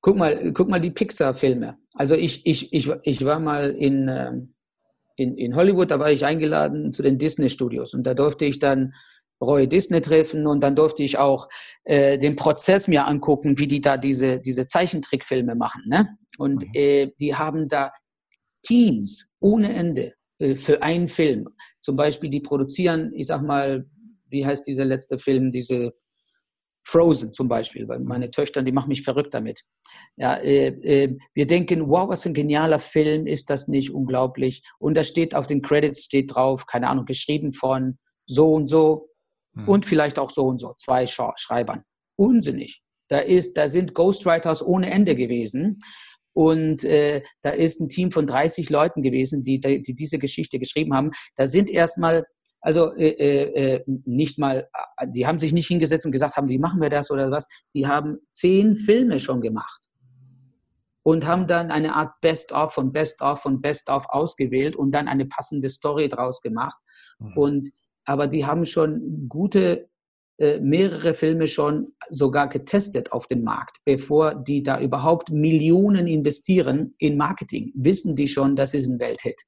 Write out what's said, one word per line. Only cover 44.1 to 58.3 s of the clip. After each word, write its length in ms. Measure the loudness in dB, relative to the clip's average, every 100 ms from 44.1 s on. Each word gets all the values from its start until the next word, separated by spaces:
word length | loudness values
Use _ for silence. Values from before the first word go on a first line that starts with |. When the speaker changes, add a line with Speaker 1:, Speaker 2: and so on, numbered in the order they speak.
| 2 2 2 2 -2
Speaker 1:
ohne 260 | 0 0 2
Ende 260 | 2 2 2
gewesen. 600 | 0 -2 -4 -2 -4 -4 -12 -20 -20 _ _
Und, 520 | 2 2 4 0 -2
äh, 400 | 2 2 2 -2 -8 _
da 80 | -6
ist 300 | 0 -2 -2
ein 80 | -6
Team 240 | -2 0
von 160 | 0 0
dreißig 420 | 0 0 -2 -2
Leuten 320 | 0 0 0
gewesen, 400 | -2 0 -2 -4
die, 160 | -2 -2
die, 240 | 0 -2
die 140 | -2 -8
diese 240 | -6 -4
Geschichte 400 | -6 -6 -6 -6
geschrieben 340 | -6 -4 -2
haben. 160 | 0 -2 -6 -16
Da 140 | -4 0
sind 200 | 2 2
erstmal, 560 | 2 0 2 0 0 -2 _ _ _
also, 340 | 0 2 2
äh, 140 | 2 0
äh, 640 | 2 2 2 0 0 0
äh, 100 | 0 -2 -6
nicht 340 | -2 -2 -2 -2
mal, 300 | -2 -2 -6 -12 -12 -10
äh, 100 | -8
die 160 | -2 0
haben 140 | 0
sich 120 | 0
nicht 140 | 0 0
hingesetzt 400 | 0 2 0 0
und 60 |
gesagt 240 | 0 0 0
haben, 120 | -2
"Wie 120 | 0
machen 200 | 0 0
wir 80 | 0
das?" 220 | 0 -2
oder 220 | -2 -2
was. 160 | -2 -6 -20 _
Die 140 | -4 0
haben 300 | 0 -2 -8 _